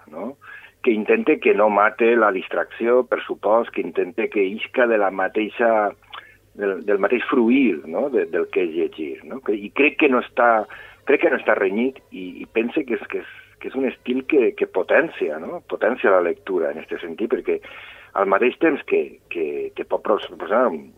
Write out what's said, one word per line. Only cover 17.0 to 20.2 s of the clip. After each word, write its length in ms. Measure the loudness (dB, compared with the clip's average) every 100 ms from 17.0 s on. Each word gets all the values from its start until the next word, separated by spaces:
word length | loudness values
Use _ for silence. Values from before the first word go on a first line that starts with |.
| -8 -6 -2
perquè 300 | -2 -2 -4 -6 -20 -20 -20 -6
al 140 | -2 2
mateix 300 | 2 2 2
temps 220 | 0 0
que, 360 | 0 -2 -2 -8 -12
que 420 | -6 -6 -4 -8
te 120 | -8 -6
pot 160 | -4
proporcionar 640 | 0 -2